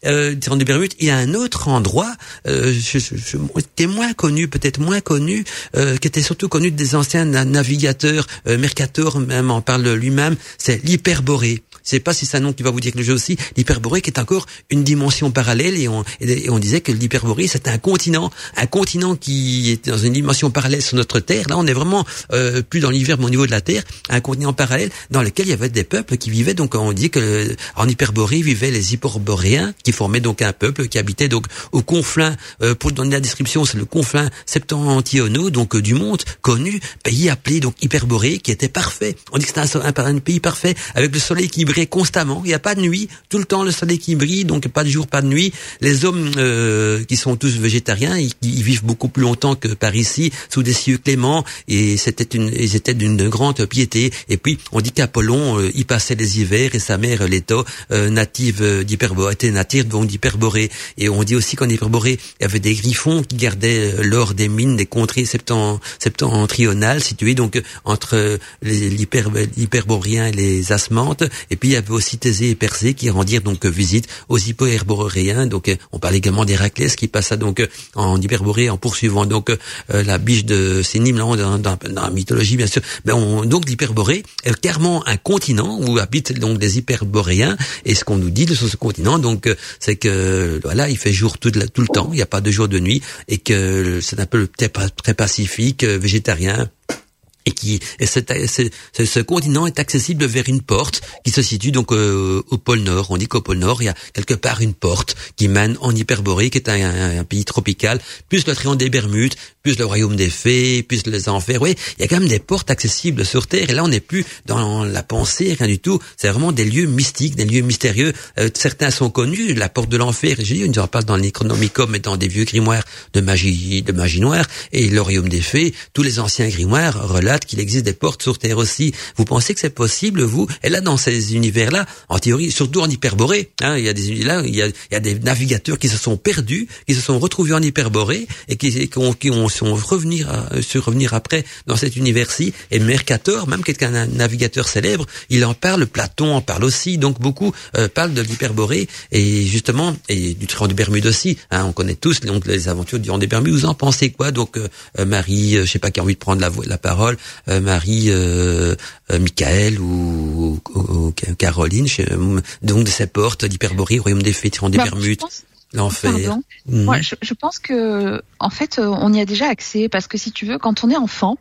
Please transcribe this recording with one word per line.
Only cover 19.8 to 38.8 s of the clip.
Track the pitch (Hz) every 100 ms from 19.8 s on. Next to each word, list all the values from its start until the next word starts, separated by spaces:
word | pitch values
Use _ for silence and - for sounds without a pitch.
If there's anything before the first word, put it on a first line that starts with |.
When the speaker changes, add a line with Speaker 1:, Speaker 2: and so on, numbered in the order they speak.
| -
Speaker 1:
dans | 110
une | 117
dimension | 123 143 139 147
parallèle | 131 131 147
sur | - 123
notre | 117 117
Terre. | - 202 170
Là | 170
on | 165
est |
vraiment, | 127 165 196 165 - -
euh, | 120 127 127
plus | 117 170
dans | 135
l'hiver | 131 131 147
mais | 123
au |
niveau | 127 135
de |
la | 110
Terre, | - 202 - - -
un | 123
continent | 120 131 143
parallèle | 135 131 131 202 - -
dans | 131
lequel | 107 - 190
il |
y |
avait | 117 123
des | 117
peuples | 90 202 - 123
qui | 110
vivaient. | 110 131
Donc | 185 143 113
on | 107
dit | 98 160
que | 143 107 107 107 - - -
en | 117
Hyperborée | 120 131 107 104 151
vivaient | 151 113 131
les | 117 95
Hyperboréens | 117 - 107 101 101 90 135 196 202
qui | -
formaient | 117 101 113
donc | 117 104
un | 104
peuple | - 107 139 127
qui | 110
habitait | 101 98 143
donc | 117 - - -
au | -
conflin, | - 170 - - 156 156 - -
euh, | 113 117
pour | -
donner | 139 131
la | 139
description, | 131 - 131 156 147
c'est | 110
le | 107
conflin | 165 131 147 147 - -
septentrional, | - - 151 143 135 127 139 110 120 190
donc, | 131 117 113
euh, |
du | 104
monde | 127 202 202 - -
connu, | - 117 165 208 - -
pays | 135 120 170
appelé | 139 - 160
donc | 131 -
Hyperborée, | 127 139 120 117 117 180
qui | -
était | 104 135
parfait. | -